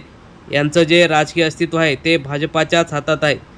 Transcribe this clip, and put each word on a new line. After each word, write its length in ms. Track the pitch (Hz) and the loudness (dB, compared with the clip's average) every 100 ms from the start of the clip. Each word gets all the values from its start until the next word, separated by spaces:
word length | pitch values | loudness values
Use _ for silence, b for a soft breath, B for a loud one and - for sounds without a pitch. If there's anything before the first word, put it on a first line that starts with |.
| - - - - - | -4 -20 -20 -20 -6
यांचं 320 | 143 147 170 | -2 0 2
जे 240 | 156 175 165 | 4 4 4
राजकीय 360 | 156 151 170 | 2 0 -2
अस्तित्व 340 | 160 147 165 165 | -2 -2 -4 0
आहे, 180 | 160 131 | 0 0
ते 220 | 160 165 | 0 -2
भाजपाच्याच 760 | 135 143 156 160 156 170 165 | -2 -6 -4 -2 0 0 0
हातात 240 | 147 156 156 | -4 -4 -2
आहे. 140 | 151 113 - | -2 -2 -8